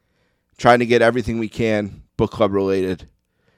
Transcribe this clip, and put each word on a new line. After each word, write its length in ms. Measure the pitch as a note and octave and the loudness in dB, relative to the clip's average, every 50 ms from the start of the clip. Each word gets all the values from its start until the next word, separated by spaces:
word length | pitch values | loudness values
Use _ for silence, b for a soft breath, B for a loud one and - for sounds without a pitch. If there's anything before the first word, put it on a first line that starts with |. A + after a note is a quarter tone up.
| _ _ _ _ _ _ _ _ _ _ _ | _ _ _ _ _ _ _ _ _ _ _
trying 220 | - - B2 A#2+ B2 | 0 4 4 4 4
to 80 | A#2+ | 4
get 160 | A2+ A#2+ A#2 | 2 2 4
everything 360 | A2+ A#2 A#2 B2+ G#2+ A#2+ A2+ A#2 | 4 2 2 0 -4 -4 -6 -6
we 100 | A2+ G#2 | -8 -8
can 540 | - - A#2 A2+ A2 G#2 G#2 G2 - - - _ _ | -6 -4 -2 -2 -2 -2 -4 -6 -10 -16 -20 _ _
book 140 | - A2+ G#2+ | -4 -4 -4
club 220 | - - A2 G2 | -2 -2 -2 0
related 540 | G2 G2 G2 F#2+ F#2+ F#2+ F#2 F#2 F#2 - - - _ _ _ _ _ _ _ _ _ | 0 -2 -2 0 -2 -2 -2 -4 -6 -8 -12 -18 _ _ _ _ _ _ _ _ _